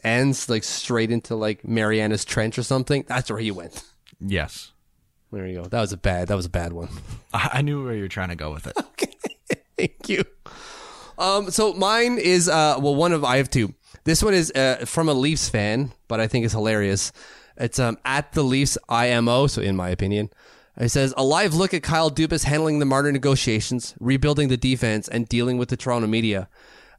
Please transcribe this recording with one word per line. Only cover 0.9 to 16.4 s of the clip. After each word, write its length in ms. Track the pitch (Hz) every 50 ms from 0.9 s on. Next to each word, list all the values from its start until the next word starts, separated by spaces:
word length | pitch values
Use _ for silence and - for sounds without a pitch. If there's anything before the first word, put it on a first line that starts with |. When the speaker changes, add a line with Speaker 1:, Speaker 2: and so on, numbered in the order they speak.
| 123 113 113 110
Speaker 1:
into, 260 | 117 117 - - 117
like, 320 | 110 110 107 104 - - 113
Mariana's 560 | 113 113 107 107 110 110 107 107 107 101 -
Trench 360 | - - 117 110 113 - -
or 40 | 120
something. 400 | - 135 131 127 - 143 139 131 -
That's 240 | 120 127 127 -
where 80 | 107 107
he 100 | 113 107
went. 320 | 98 90 85 - - - - - _ _ _ _ - -
Speaker 2:
Yes. 520 | 95 98 98 85 73 - - - - - _ _ _ _ _ _ _ _ _ _ _ -
Speaker 1:
There 160 | - 101 92 92
you 160 | 92 87 85
go. 40 | 92
That 140 | - 120
was 100 | 110 98 -
a 40 | 85
bad, 300 | - 98 90 87 90 87
that 80 | 104
was 100 | 95 87
a 40 | 87
bad 220 | - 87 85 85 85
one. 160 | 85 85 - - - - -
<laughs> 220 | - - - _ -
Speaker 2:
I, 160 | - - - -
I 80 | 135 143
knew 200 | 147 147 143 135
where 120 | 127 113
you 80 | 107 98
were 40 | 92
trying 220 | - 104 92 90
to 60 | 87
go 160 | 80 76 78
with 160 | 76 76 - -
it. 100 | - -
Speaker 1:
Okay. 340 | - - _ - 370 - - - - 403 - _ _ -
<laughs> 300 | - - _ _ _ -
Thank 300 | - - - - - -
you. 140 | 214 - 190 - - - - - - - - - - - - - - - - - - -
Um, 320 | 175 190 196 208 208 180
so 240 | 160 - 214 208 160
mine 460 | 190 185 196 220 233 233 247 247 220
is, 280 | - 180 180 180 160 180
uh, 300 | 160 160 156 151 143 127
well, 140 | 143 143 143
one 180 | 139 165 175
of, 120 | 170 156 143
I 140 | 123 123 135
have 120 | 135 -
two. 240 | - 135 110 90 - _ _ _ - - -
This 180 | 151 165 -
one 140 | - 214 196
is, 160 | 180 160 -
uh, 340 | - 135 135 131 127 113 123
from 240 | - - 165 165 160
a 40 | 143
Leafs 360 | 127 131 151 160 135 - -
fan, 420 | - 110 104 104 107 123 143 123 - _ _ -
but 120 | 113 110
I 80 | 113 107
think 180 | - 123